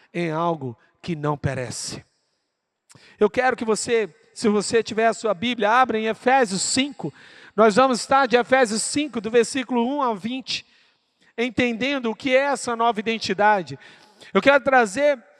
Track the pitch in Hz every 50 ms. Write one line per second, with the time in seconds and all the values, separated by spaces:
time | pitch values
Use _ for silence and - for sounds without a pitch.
0 | _ _ - 165 175 165 156 160 170 175 165 151 135 123 113 _ _ _ _ _
1 | - 180 170 151 147 151 151 139 - 143 131 131 123 110 - - - - - -
2 | - _ _ _ _ _ _ _ _ _ _ _ _ _ _ _ _ _ - -
3 | _ - _ - 208 202 - 247 254 254 233 - 240 220 214 - - 240 233 226
4 | 208 170 - _ _ _ _ - - 202 208 208 - - 233 226 220 - 220 214
5 | 226 226 214 - - 220 190 165 208 247 240 233 202 208 226 254 262 240 226 220
6 | 220 220 208 - - 247 262 269 247 180 196 175 - - - 262 269 294 - -
7 | - 147 - - - - - - - - - 202 220 226 185 247 262 269 247 196
8 | - - 269 269 277 220 233 240 233 - 262 269 262 196 220 208 - - - 285
9 | 302 285 - 240 190 220 226 240 220 - - 262 240 - 254 240 233 254 285 294
10 | 269 240 220 185 165 226 254 262 - - - - - _ _ _ _ _ _ _
11 | _ _ _ _ _ _ _ - 233 254 202 - 247 240 233 202 247 277 285 269
12 | 233 226 214 - - 269 254 262 277 285 269 - - 247 233 226 233 240 220 208
13 | 202 220 226 214 - - 185 175 208 214 214 196 165 143 143 - - - - -
14 | _ _ _ _ - - - 196 - 269 277 277 - 277 262 254 233 196 185 277
15 | 285 294 277 240 - _ _